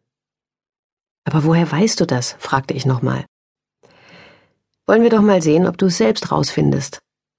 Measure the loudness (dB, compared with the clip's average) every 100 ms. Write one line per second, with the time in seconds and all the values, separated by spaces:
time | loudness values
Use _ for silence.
0 | _ _ _ _ _ _ _ _ _ _
1 | _ _ -4 -2 2 2 0 0 0 0
2 | -2 -2 -4 -10 -4 -4 -4 -4 -2 -2
3 | -2 -6 -10 _ _ _ _ _ _ _
4 | _ -20 -20 _ _ _ _ _ 0 2
5 | 4 4 4 2 2 2 0 0 -2 0
6 | 0 -2 -2 -2 -2 -2 0 -2 -4 -14
7 | _ _ _